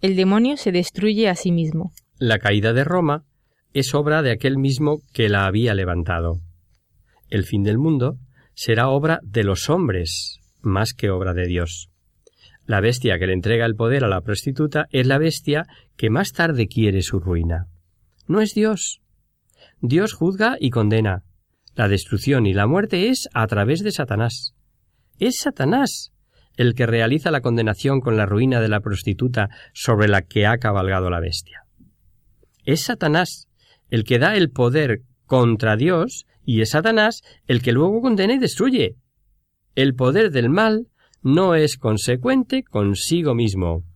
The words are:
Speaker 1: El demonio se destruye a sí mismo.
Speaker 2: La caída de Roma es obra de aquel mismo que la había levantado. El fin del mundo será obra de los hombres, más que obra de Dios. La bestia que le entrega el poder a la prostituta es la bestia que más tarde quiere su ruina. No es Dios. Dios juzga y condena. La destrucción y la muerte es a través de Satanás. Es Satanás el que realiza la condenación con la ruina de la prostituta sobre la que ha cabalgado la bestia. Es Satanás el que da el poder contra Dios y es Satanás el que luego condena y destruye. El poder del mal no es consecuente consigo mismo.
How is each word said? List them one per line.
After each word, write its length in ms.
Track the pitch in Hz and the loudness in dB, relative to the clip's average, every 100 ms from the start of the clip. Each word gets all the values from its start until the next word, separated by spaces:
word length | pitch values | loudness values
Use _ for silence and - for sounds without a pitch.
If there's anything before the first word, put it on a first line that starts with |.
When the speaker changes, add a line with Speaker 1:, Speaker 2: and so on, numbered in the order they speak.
Speaker 1:
El 140 | 190 190 | 0 2
demonio 420 | 185 208 240 285 | 4 4 2 0
se 140 | - | -2
destruye 580 | 175 175 - 208 208 220 | -2 -2 -2 0 2 0
a 60 | 175 | 0
sí 160 | 185 | 0
mismo. 420 | 170 160 160 165 - _ _ | 0 0 -4 -6 -12 _ _
Speaker 2:
La 200 | 123 110 | 0 0
caída 340 | 104 104 107 | 2 0 2
de 100 | 117 | 0
Roma 420 | 151 180 165 147 _ _ _ _ _ | 0 0 0 -2 _ _ _ _ _
es 220 | 139 131 143 | -4 -2 0
obra 260 | 147 151 | 0 0
de 100 | 143 | 0
aquel 260 | 113 135 135 | 0 0 0
mismo 440 | 135 131 151 151 _ | 0 0 0 -2 _
que 160 | - 110 | -2 2
la 160 | 101 98 | 2 2
había 280 | 101 117 | 2 0
levantado. 680 | 101 92 87 85 85 85 82 - - _ _ _ _ _ _ _ | 0 -2 -2 -2 -2 -2 -4 -8 -20 _ _ _ _ _ _ _
El 140 | 110 | -4
fin 200 | 92 107 | -2 -2
del 140 | 101 110 | 0 0
mundo 400 | 156 151 127 127 - _ _ | 0 0 -2 -4 -16 _ _
será 340 | - - 113 127 | -12 -2 0 2
obra 320 | 139 156 165 | 2 0 -2
de 220 | 104 104 | -2 -2
los 260 | 98 92 - | 0 0 0
hombres, 680 | 165 160 92 87 - - - _ _ | 0 0 -2 -4 -6 -10 -14 _ _
más 320 | 107 95 110 | -2 0 -2
que 160 | - 104 | -2 -4
obra 240 | 92 92 | -2 -2
de 120 | 87 90 | -2 -2
Dios. 440 | 87 85 - - _ _ _ _ _ _ _ - | -2 -4 -8 -18 _ _ _ _ _ _ _ -4
La 140 | 107 | 0
bestia 400 | 104 127 120 90 | 0 0 -2 0
que 80 | 92 | 0
le 60 | |
entrega 320 | 92 92 117 117 | -2 0 0 0
el 100 | 107 | -2
poder 280 | 117 135 | 0 0
a 40 | 120 | 0
la 140 | 95 | -2
prostituta 680 | 82 98 - 131 151 151 151 | -4 -6 -6 -4 -2 -2 -4
es 160 | 139 127 | 0 0
la 100 | 139 | 2
bestia 500 | 160 151 - 147 170 - _ _ | 0 -2 -4 -4 -4 -16 _ _
que 120 | 110 | -2
más 220 | 117 196 | 0 -2
tarde 360 | - 170 139 107 | -2 -2 0 -2
quiere 340 | - 110 98 | 0 0 0
su 180 | 90 98 | -2 -4
ruina. 480 | 87 85 85 82 90 - _ _ _ _ _ | -2 -2 -2 -4 -6 -14 _ _ _ _ _
No 140 | 185 | -2
es 120 | 214 | 0
Dios. 480 | 214 214 202 - - _ _ _ _ _ _ _ _ | 0 -2 -2 -6 -10 _ _ _ _ _ _ _ _
Dios 320 | 120 147 214 | 0 0 0
juzga 420 | - 165 190 220 254 | -2 -2 0 -2 0
y 100 | 131 | -2
condena. 540 | 120 104 110 110 90 - _ _ _ _ - | 0 2 2 0 -2 -8 _ _ _ _ -2
La 120 | 107 | 0
destrucción 580 | 98 - 104 - 139 104 | 0 -2 -4 0 0 2
y 80 | |
la 120 | 95 104 | 2 2
muerte 440 | 165 202 190 208 | 0 0 0 0
es 180 | 262 - | -2 -4
a 120 | - 110 | -4 -2
través 360 | 208 107 160 | 0 0 0
de 80 | 208 | -2
Satanás. 640 | - 139 104 117 - - _ _ _ _ _ _ _ | -4 -4 -2 -2 -4 -12 _ _ _ _ _ _ _
Es 200 | 226 254 | -4 -2
Satanás 720 | - - 135 233 277 - - _ _ _ _ - | -6 -2 0 2 0 -4 -16 _ _ _ _ 0
el 200 | 123 120 | 0 2
que 100 | 120 | 0
realiza 440 | 117 113 147 170 | 2 2 0 0
la 120 | 151 | -2
condenación 580 | 127 117 110 104 135 135 | 0 0 0 0 0 0
con 180 | 123 110 | 0 0
la 80 | 101 | 2
ruina 360 | 101 123 123 | 2 2 2
de 80 | 110 | 0
la 100 | 107 | 0
prostituta 680 | 101 98 - 95 123 123 98 - - | -2 -4 -4 -2 -2 -2 -4 -6 -20
sobre 340 | - - 110 104 | -10 0 2 4
la 140 | 101 | 2
que 240 | 90 - 104 | 0 0 2
ha 120 | 120 | 2
cabalgado 520 | 123 101 95 95 92 | 0 0 0 0 0
la 100 | 87 | -2
bestia. 440 | 85 85 - - _ _ - _ _ _ _ _ _ _ | -4 -6 -10 -20 _ _ -20 _ _ _ _ _ _ _
Es 180 | - 151 | -2 -2
Satanás 680 | - 247 156 156 180 - _ _ _ _ _ | -2 -2 0 0 0 -6 _ _ _ _ _
el 140 | 120 | -4
que 160 | 104 120 | 2 2
da 160 | 156 208 | 2 2
el 140 | 165 | 0
poder 520 | - 123 139 147 107 - _ _ | 2 0 2 0 -2 -6 _ _
contra 500 | 131 120 110 113 107 | 2 4 2 0 2
Dios 500 | 147 175 202 - - _ | 2 0 -2 -6 -20 _
y 180 | - 110 | -2 0
es 100 | 110 | 2
Satanás 500 | - 175 226 214 226 _ - _ | 0 2 2 2 0 _ -20 _
el 140 | 123 | -2
que 100 | 127 | 2
luego 300 | 120 165 214 | 2 2 2
condena 320 | 254 214 190 | 0 0 2
y 40 | 262 | 0
destruye. 580 | 254 - 233 254 113 - _ _ _ _ _ _ _ - | -2 0 0 0 -2 -4 _ _ _ _ _ _ _ 0
El 200 | 139 127 | 0 2
poder 360 | 127 156 220 | 0 2 2
del 180 | 139 117 | 2 2
mal 380 | 170 220 214 240 _ _ _ | 2 2 0 -4 _ _ _
no 340 | 131 151 190 165 | 0 2 4 4
es 220 | 151 - | 2 0
consecuente 840 | 123 107 - 123 175 262 247 262 | -2 -2 -2 -2 0 0 0 -4
consigo 680 | - - 101 101 - 170 156 | -4 -2 0 0 0 0 0
mismo. 500 | 117 117 95 87 82 82 | 0 0 0 -2 -2 -6